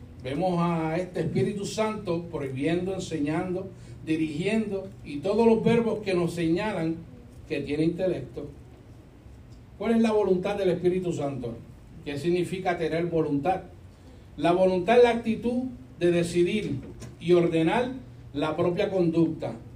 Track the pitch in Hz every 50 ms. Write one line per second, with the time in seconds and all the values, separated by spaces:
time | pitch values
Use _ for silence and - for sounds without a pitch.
0 | - - - - 123 127 139 160 180 185 180 170 170 175 170 165 160 160 160 180
1 | 185 - - - - - - - - 220 208 196 196 - - 214 220 220 208 175
2 | - 180 170 170 170 - - 147 139 131 131 131 147 160 165 180 180 185 190 175
3 | - - 160 147 143 147 156 175 185 185 175 185 190 - - - - - - -
4 | - 156 156 156 160 151 143 147 180 202 220 220 214 196 196 190 - - - -
5 | - - 143 143 143 196 214 220 233 226 226 - 170 226 233 233 226 220 202 -
6 | - 196 185 175 175 165 170 170 165 160 165 185 214 214 202 170 165 165 165 165
7 | - - - - - - - - - - 156 139 135 123 147 151 160 170 170 175
8 | 185 185 - 135 123 - - - 143 - - - - - - - - - - -
9 | - - - - - - - - - - - - - - - - 208 226 233 226
10 | 226 220 214 208 202 185 185 175 180 202 202 196 190 185 165 - 175 180 180 180
11 | 180 165 156 143 143 143 131 120 120 117 - - - - - - - - - -
12 | - 147 143 135 - 170 175 180 170 - 180 190 180 185 175 170 165 151 156 170
13 | 175 170 165 160 151 147 143 139 139 175 190 185 - - - - - - - -
14 | - - - - - - - - 143 170 175 180 185 185 185 180 170 196 233 247
15 | 240 240 233 233 - 226 214 - - 240 247 247 262 262 - - - - - -
16 | 170 175 170 175 165 170 170 175 175 196 214 214 185 143 139 123 - - - -
17 | - - - - 165 165 175 175 170 165 160 165 160 170 202 240 254 262 - -
18 | - - - - - - - 143 156 156 156 165 175 180 175 196 202 - 190 190
19 | 175 165 160 170 165 143 - - - 117 113 - - - -